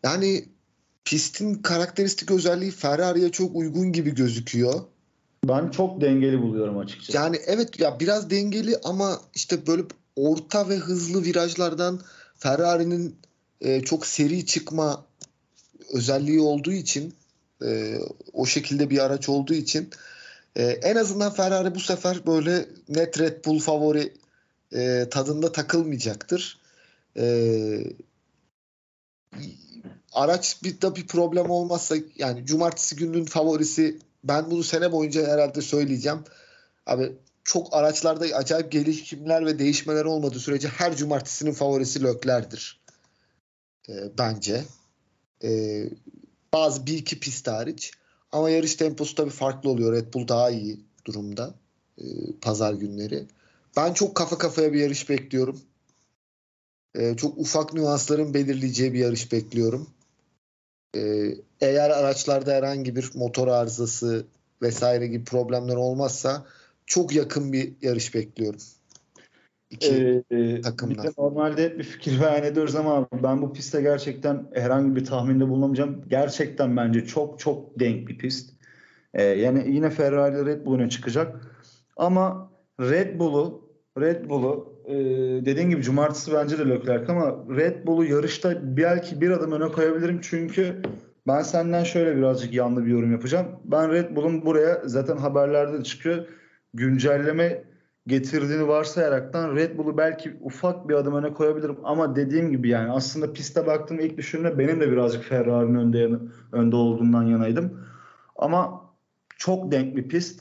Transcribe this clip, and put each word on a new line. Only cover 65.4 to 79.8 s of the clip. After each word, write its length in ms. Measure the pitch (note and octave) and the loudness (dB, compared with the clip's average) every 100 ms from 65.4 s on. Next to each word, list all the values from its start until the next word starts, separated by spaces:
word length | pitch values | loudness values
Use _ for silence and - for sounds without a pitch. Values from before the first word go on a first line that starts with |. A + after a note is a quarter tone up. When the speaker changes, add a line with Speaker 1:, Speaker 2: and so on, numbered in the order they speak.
| A#2+ B2 B2 B2 | 0 -2 -2 0
Speaker 1:
olmazsa 680 | B2+ C3 C#3 B2 C3 C#3 C3+ - _ _ - | 0 0 -2 -2 -4 -4 -8 -20 _ _ -2
çok 300 | - E3 D3 | 0 2 2
yakın 380 | C#3+ - C#3+ | 2 -2 -2
bir 200 | C3+ C3 - | -2 -2 -4
yarış 340 | C3+ A#2+ - A#2 | -2 -2 -2 -4
bekliyorum. 440 | A2 - A2 G#2 - - _ - _ _ - _ _ _ _ | -6 -4 -6 -6 -14 -20 _ -20 _ _ -20 _ _ _ _
İki 540 | A2+ D3+ C3+ B2+ B2+ B2 | -2 2 4 4 2 2
Speaker 2:
Ee, 40 | A#2+ | 0
e, 240 | A#2 A#2 | 2 0
Speaker 1:
takımdan. 360 | A#2+ A#2 B2+ G#2 | -4 -6 -4 -4
Speaker 2:
biz 60 | |
de 100 | G#2 - | -4 -2
normalde 460 | C#3+ D3 D3+ D3+ | -2 0 -2 0
hep 160 | E3 E3 | -2 -2
bir 40 | |
fikir 380 | C#3 - - C3 | -10 -8 -2 2
beyan 220 | D#3 D3 | 4 4
ediyoruz 320 | D3 D3+ D3+ C#3 | 2 0 0 0
ama 320 | D#3 C#3+ B2+ B2 | 2 2 0 -2
ben 180 | C3 C3+ | 0 0
bu 120 | C#3+ | -2
piste 280 | - - D3+ | -6 -4 0
gerçekten 680 | C#3+ C#3 D3 C3 D3 C#3 - | 2 2 -2 -4 -2 -2 -4
herhangi 420 | - B2 C3 C#3 C3 | -4 0 2 4 2
bir 100 | B2+ | 0
tahminde 420 | C3 A#2+ C3 C3+ | -2 2 4 4
bulunamayacağım. 560 | C3 C#3 C3+ C#3+ C#3 - | 2 2 2 0 -4 -2
Gerçekten 720 | C3 C#3+ - D3 - C3+ B2 | 0 0 0 -4 0 0 2
bence 280 | A#2 A#2 A2+ | 2 0 0
çok 340 | - D3 D3 | -2 -4 -4
çok 400 | - C#3+ - - | -4 -4 -6 -2
denk 280 | B2 - - | 0 0 -6
bir 100 | - | -8
pist. 320 | B2+ B2+ - - - - - _ _ | -6 -6 -10 -20 -20 -20 -20 _ _
Ee, 100 | - | 0
yani 520 | G2+ G2 A#2+ C3+ C3 | 2 4 2 2 2
yine 140 | C#3 | 0